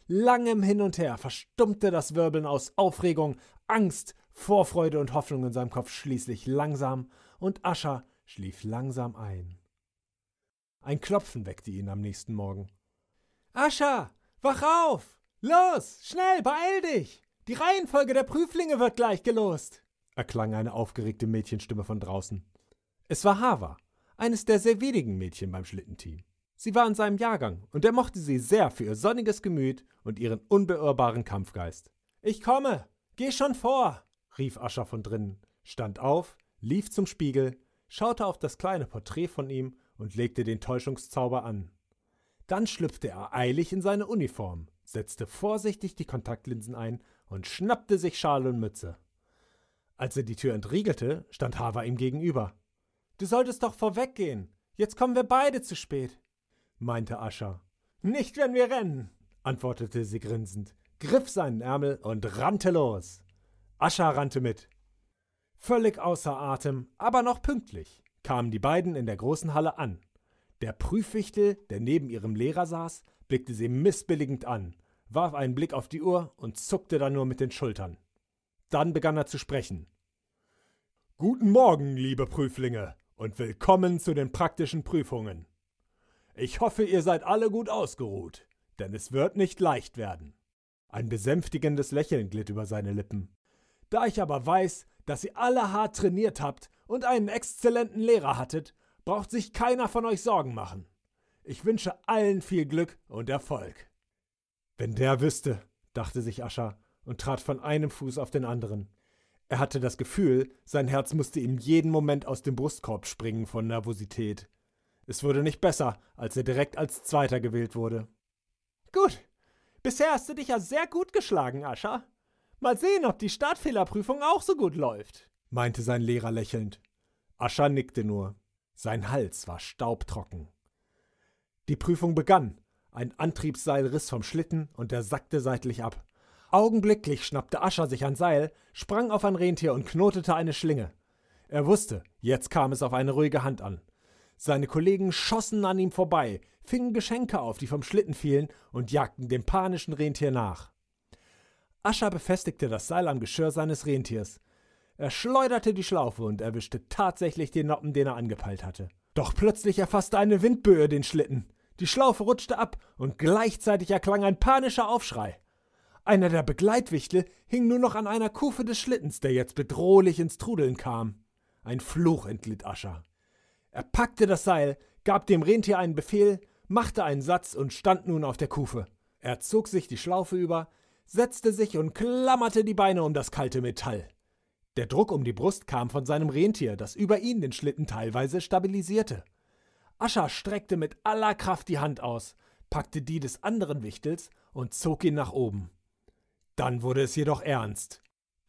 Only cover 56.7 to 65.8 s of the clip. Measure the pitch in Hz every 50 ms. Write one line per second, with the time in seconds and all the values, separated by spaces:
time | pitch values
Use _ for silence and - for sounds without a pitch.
56.7 | _ - 117 120 120 117 113 104 117 107 113 110 - - 117 98 92 90 _ _
57.7 | _ _ _ _ _ _ - 185 247 285 240 - - 294 285 247 247 247 247 233
58.7 | 269 254 214 170 147 131 117 - _ _ _ _ _ _ - 135 131 127 - 127
59.7 | 117 - 120 107 - 120 113 101 104 113 104 104 117 113 110 95 95 104 101 -
60.7 | _ _ _ _ _ - - 147 208 262 262 - - 196 165 135 117 110 120 127
61.7 | 135 143 143 143 139 - - 107 110 107 104 107 95 104 123 170 208 196 - 185
62.7 | 175 165 143 120 107 95 85 - - - _ _ _ _ _ _ _ _ _ _
63.7 | _ - 151 165 - - 175 156 139 139 143 135 - 135 127 117 110 - - _
64.7 | _ _ _ _ _ _ _ _ _ _ _ _ _ _ _ _ _ - - -
65.7 | 240 233